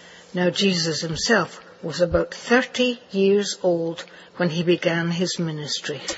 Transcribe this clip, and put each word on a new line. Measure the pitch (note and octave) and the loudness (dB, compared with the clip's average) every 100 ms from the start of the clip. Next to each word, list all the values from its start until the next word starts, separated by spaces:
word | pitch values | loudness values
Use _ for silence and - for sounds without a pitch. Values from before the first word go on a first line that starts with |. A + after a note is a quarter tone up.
| - - - | -20 -20 -8
Now | F3+ F3+ | 0 0
Jesus | F3 G3 F3+ D#3+ D3+ | 2 2 2 0 -2
himself | E3 D#3 - G#3+ D#3+ - - - | -4 -4 2 2 2 -6 -20 -12
was | E3+ D3 | -8 0
about | F3 E3 - | 2 2 0
thirty | - - B3 B3 - B3 A#3+ - | -6 2 2 2 0 0 -2 -4
years | G3 G3 G3+ G3 - | 0 4 4 0 -2
old | F3+ E3+ E3 E3 - - - - | 0 0 -2 -6 -12 -20 -12 -4
when | F3 | -2
he | D#3+ | 0
began | E3 E3 E3+ E3+ E3+ | 2 2 2 0 0
his | E3+ F3+ - | -2 -2 -2
ministry. | E3 D3+ D3 - - C#3 - | -4 -6 -8 -8 -8 -8 -8